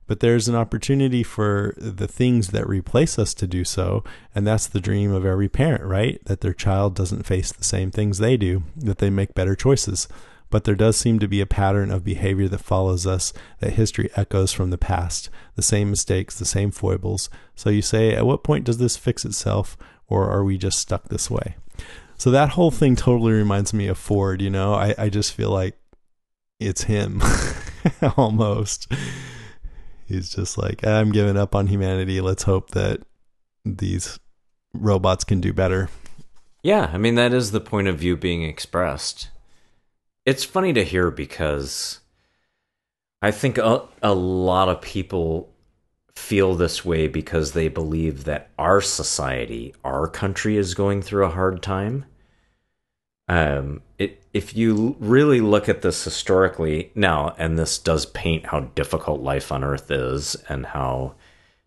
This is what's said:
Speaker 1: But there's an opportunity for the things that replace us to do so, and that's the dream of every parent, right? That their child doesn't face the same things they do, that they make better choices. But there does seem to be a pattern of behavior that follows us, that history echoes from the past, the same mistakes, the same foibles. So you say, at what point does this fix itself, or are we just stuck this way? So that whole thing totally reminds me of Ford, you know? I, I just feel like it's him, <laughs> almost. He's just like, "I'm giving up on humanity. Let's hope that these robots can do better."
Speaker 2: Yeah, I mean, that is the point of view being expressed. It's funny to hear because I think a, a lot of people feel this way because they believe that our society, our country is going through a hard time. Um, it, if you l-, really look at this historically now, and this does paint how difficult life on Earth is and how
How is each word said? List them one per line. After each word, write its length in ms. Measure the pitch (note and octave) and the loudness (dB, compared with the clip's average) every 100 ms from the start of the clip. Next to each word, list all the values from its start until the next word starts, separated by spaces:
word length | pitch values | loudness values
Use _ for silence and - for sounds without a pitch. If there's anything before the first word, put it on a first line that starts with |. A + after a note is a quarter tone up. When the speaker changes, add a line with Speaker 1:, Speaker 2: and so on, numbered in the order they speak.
| - | -6
Speaker 1:
But 140 | A2 | 2
there's 260 | A#2+ A#2 A2 | 4 4 4
an 80 | |
opportunity 680 | A#2 A2+ A2+ - C#3 C3+ B2 | 0 0 -2 0 2 2 2
for 500 | A2+ - G#2 G2+ G#2 - | 0 0 0 2 0 -4
the 280 | A2 F#2+ G2+ | -8 -6 -4
things 420 | - B2+ A#2+ G2 | 0 2 4 2
that 200 | G#2 - | -2 -2
replace 500 | G2 - - D#3+ - | -2 0 2 2 2
us 140 | G#2 | -2
to 120 | - F#2 | -2 -4
do 160 | F2+ | -2
so, 400 | F2+ - F2+ G2 - - - | -2 -2 0 -2 -4 -12 -8
and 120 | G#2 G2+ | -2 0
that's 200 | A2 - | 0 0
the 120 | G2+ | -2
dream 300 | F#2+ G2+ G2+ | 0 0 2
of 120 | F#2+ F#2+ | 2 0
every 220 | F#2+ G2+ | 2 2
parent, 340 | - D3+ C#3 | 2 2 2
right? 400 | F2 F#2+ A#2 - - | 0 0 0 -2 -4
That 160 | G2 | -2
their 100 | F#2+ | -2
child 420 | F2 - F#2+ G2+ | -2 0 2 0
doesn't 320 | F#2 F#2 - - | 0 -4 -4 -2
face 240 | F#2 F2+ | -2 -2
the 140 | - | -6
same 260 | - G2 F#2+ | -4 -2 -2
things 280 | G2+ G#2 F#2+ | 0 0 2
they 180 | A2 B2+ | 2 4
do, 260 | F#2+ F#2 E2 - | 2 0 -4 -6
that 220 | A#2+ G2 | -4 0
they 120 | G2+ | 0
make 240 | G2 G2 | 2 0
better 220 | - F#2 G2 | 0 0 2
choices. 500 | C3 C3+ - F2+ - - - - - | 2 2 0 -4 -6 -12 -18 -20 -2
But 140 | G#2+ | 0
there 100 | - | 2
does 220 | G2+ A2 G#2+ | 4 4 4
seem 240 | B2 A2 | 2 2
to 80 | G2+ | 2
be 120 | G2+ | 0
a 60 | G2 | 0
pattern 460 | - G2 G2+ G2 | 2 4 2 2
of 120 | F#2+ | -2
behavior 440 | F2+ F2 G2 F#2+ F#2+ | -2 -2 0 2 0
that 100 | F#2+ | -2
follows 480 | - F#2 F#2+ F2+ F#2 | -2 0 2 0 0
us, 260 | F#2 - - - - | -2 -2 -8 -16 -6
that 140 | - | -2
history 360 | G#2+ A2 - - - | 2 0 0 -4 -2
echoes 360 | G2 G2 F#2+ | 0 0 0
from 180 | - F#2 | 0 -2
the 80 | F2 | -2
past, 520 | - F2+ E2+ - - - - | 0 0 -2 -6 -8 -14 -10
the 80 | - | -4
same 280 | - G#2 G2+ | 0 2 2
mistakes, 460 | G2+ - F#2 F#2 - | 0 0 -2 -2 -6
the 80 | |
same 280 | F#2 G2+ G2+ | -2 0 0
foibles. 580 | - F#2+ F#2 F#2+ F#2+ - - - | -2 -2 -2 -2 -4 -6 -12 -18
So 160 | - A2+ | -4 0
you 120 | G#2 | 2
say, 300 | - A2 A2 | 2 4 4
at 120 | G#2 A2+ | 4 2
what 160 | C#3+ | 2
point 220 | - D3+ | 2 0
does 140 | B2+ A#2 | 0 0
this 180 | B2 - | 0 0
fix 280 | - - | -2 -2
itself, 520 | B2 - - G2+ G2 - - - - | -4 -4 -2 -2 -2 -8 -18 -20 -2
or 200 | G2+ F#2+ | 0 2
are 140 | G2 | 2
we 140 | G2 G2 | 0 0
just 220 | F#2+ - | -2 -4
stuck 280 | - G2 - | -4 -6 -4
this 220 | G#2 - | -6 -4
way? 240 | A2+ - - - - - - - - | -4 -6 -10 -14 -14 -14 -16 -18 -4
So 140 | B2+ | 4
that 180 | C3 D3 | 4 4
whole 220 | D#3+ E3+ | 4 2
thing 240 | - C#3+ A#2+ | 4 4 4
totally 360 | - B2 A2+ | 4 4 4
reminds 400 | A2 G#2 G2 G2+ | 4 4 2 0
me 140 | G#2+ G2 | 0 -2
of 100 | F#2+ | -2
Ford, 460 | - G#2 G2 F#2 | 0 0 0 0
you 80 | G2 | 0
know? 240 | G2 G2 | 0 0
I, 180 | G2+ G2+ G#2+ | 2 0 0
I 100 | G#2 | 0
just 240 | G2+ G#2 | 0 -2
feel 180 | - G#2 | -2 -2
like 280 | G2 F#2+ - _ _ _ _ _ _ _ - | 0 -2 -6 _ _ _ _ _ _ _ -6
it's 240 | G2+ F#2 | -4 -2
him, 400 | - G#2+ G2+ F#2+ - - - - - | 0 0 0 2 4 4 0 -6 -10
<laughs> 480 | - - - C#3 - | -4 -2 0 0 4
almost. 760 | A#2 G#2+ G#2+ G#2 G#2 - - C3+ B2+ C3 - - A2 - - - - - - | 4 4 2 0 -2 -6 -6 -6 -6 -10 -12 -16 -16 -14 -14 -14 -14 -14 -8
He's 220 | F#2+ F2+ | -6 -6
just 300 | - F2+ - | -6 -6 -4
like, 260 | F#2+ G2 | -4 -2
"I'm 280 | G#2+ G#2+ G#2+ | 0 2 4
giving 240 | G#2 G#2 G2 | 2 2 2
up 160 | G2+ | 0
on 140 | G2+ G2 | 0 2
humanity. 520 | G2+ F#2+ F#2+ F#2 F#2+ | 0 0 0 -2 -2
Let's 220 | F#2 F#2+ | 0 0
hope 280 | - F#2+ - | 2 2 0
that 280 | - G2 - - _ _ _ _ _ | -2 -2 -2 -8 _ _ _ _ _
these 540 | G2+ F#2 F#2+ F#2 - - - _ _ _ _ | -8 -4 -4 -4 -6 -12 -20 _ _ _ _
robots 480 | - G#2+ G2 F#2+ F#2 | -2 2 2 2 0
can 160 | - G2 | 0 0
do 120 | F#2+ | 0
better." 360 | F#2 F#2 F#2 F#2 - - - - - - _ | 0 2 0 -2 -6 -14 -14 -16 -20 -20 _
Speaker 2:
Yeah, 260 | E3 G#3 G2 | 0 2 2
I 60 | F2 | 0
mean, 160 | A2+ | 2
that 180 | A#2 A#2+ | 4 4
is 200 | B2+ A2+ | 2 0
the 80 | G#2+ | -2
point 260 | - G#2+ G2 | -2 0 0
of 80 | E2 | 0
view 180 | F2 F2 | 0 0
being 260 | F2+ E2+ | 0 -2
expressed. 880 | D#2 D2 - E2+ F2 C#2 - - - - - - _ _ _ _ _ _ - | -4 -8 -6 -2 -2 -4 -8 -10 -14 -16 -20 -20 _ _ _ _ _ _ -2
It's 180 | C3+ | -2
funny 280 | - F#3+ F#3 | -2 0 2
to 100 | B2+ | 2
hear 260 | F2 F#2 F2 | 0 2 0
because 920 | D2 C#2 - D#2 D2 C2+ - - - _ _ _ _ _ _ _ _ _ _ _ _ | 0 -8 -4 -2 -2 -6 -8 -10 -12 _ _ _ _ _ _ _ _ _ _ _ _
I 80 | G2+ | -2
think 260 | G#2+ C3+ A#2+ | 0 0 2
a, 260 | A2+ B2 - - | 2 2 0 -2
a 100 | A2 | 2
lot 560 | G2 F#2 F#2 F#2 F#2 F#2+ | 2 2 2 2 4 4
of 140 | E2 | 2
people 720 | - G2 F2+ F#2 E2 D#2+ - _ _ _ _ _ _ | -4 -8 -4 -2 -2 -2 -6 _ _ _ _ _ _
feel 400 | - - G2+ F#2+ | -16 -2 2 4
this 300 | F2 F2 - | 4 0 -2
way 220 | F#2 E2 D#2 | -2 0 0
because 440 | D#2 D2+ E2 D2 | -2 -2 -2 -2
they 160 | E2 D#2+ | 0 -2
believe 560 | D#2+ D#2+ D#2+ D#2+ C#2 | -2 -2 0 -2 -2
that 260 | C#2 D2 - - | -6 -8 -8 -2
our 220 | D#2+ G2 | 4 4
society, 920 | G2 - - - C2+ C2 A#1 A#1 A#1 - | 4 -2 -4 -4 -2 -4 -6 -8 -12 -12
our 220 | C2+ C2+ D#3+ | -6 -2 -4
country 500 | - G2 F#2+ A2 G#2+ | -4 -4 -2 0 0
is 160 | F#2+ | 0
going 260 | F2+ G2 G2+ | 0 0 0
through 220 | F#2+ G2+ | -2 0
a 60 | F#2+ | 2
hard 320 | E2+ F#2 F#2 | 2 0 0
time. 420 | G2 F#2+ G2+ C3+ C#3 _ _ _ _ _ _ _ _ _ _ _ - | -4 -4 -4 -6 -8 _ _ _ _ _ _ _ _ _ _ _ 0
Um, 540 | F2 D#2 C#2+ C#2 C#2+ - - | 2 2 0 -4 -8 -12 -6
it, 240 | G2 - _ | -6 -6 _
if 220 | G#2 - A2 | -6 -4 0
you 200 | A2+ G#2+ A2+ | 2 2 0
l-, 80 | C#3+ | -2
really 420 | G#2+ B2+ D3+ B2+ | 4 6 6 4
look 280 | G#2+ G#2 - | 4 4 2
at 140 | G2 | 0
this 200 | F#2 - | 0 -2
historically 840 | - - - F#2+ F#2+ - D#2+ D#2 - | -4 -4 2 4 4 2 -2 -2 -4
now, 400 | - F#2+ D#2 D#2+ - | 0 2 2 0 -2
and 200 | E2 D#2+ | 0 0
this 200 | D#2+ - | 0 -2
does 280 | - D#2+ C#2+ | 0 0 -2
paint 400 | - E2+ D#2+ - | -4 -2 -2 -2
how 140 | D#2 | -4
difficult 600 | C2 - C#2 D#2 - D2 | -4 -4 -4 -4 -2 -4
life 300 | C2+ C#2 - | -2 -4 -4
on 100 | C#2+ | -4
Earth 280 | C#2 C#2 - | -2 -4 -4
is 440 | C#2 B1+ C2+ D2 - - | -4 -2 -4 -6 -8 -8
and 180 | C#2 B1+ | -8 -6
how 480 | C#2+ C2 B1+ C2 - _ _ _ _ | -6 -4 -4 -6 -12 _ _ _ _